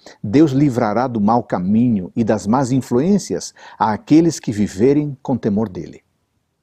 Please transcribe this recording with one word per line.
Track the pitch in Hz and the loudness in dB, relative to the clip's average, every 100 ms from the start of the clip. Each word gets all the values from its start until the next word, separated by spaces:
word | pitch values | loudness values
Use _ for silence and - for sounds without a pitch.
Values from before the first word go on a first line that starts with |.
| - - | -20 -14
Deus | 107 131 160 | -2 2 4
livrará | 131 147 120 110 113 131 | 4 0 2 0 0 -2
do | 117 | 0
mau | 104 120 | 2 2
caminho | 107 107 92 110 123 104 90 - | 0 -4 0 2 2 0 -4 -4
e | |
das | 110 107 101 | -2 -2 0
más | 123 123 | 0 0
influências | 131 - 123 165 202 - 87 - - - - | -2 0 0 2 0 -2 -8 -10 -18 -14 -4
àqueles | 110 104 - 151 170 - | -2 -2 2 4 4 0
que | - | -6
viverem | 104 95 92 127 143 147 135 | -2 -2 2 2 2 -2 -6
com | - 120 | -6 -4
temor | 117 101 107 | -2 -2 -4
dEle. | 90 - - _ _ _ _ _ _ | -6 -14 -16 _ _ _ _ _ _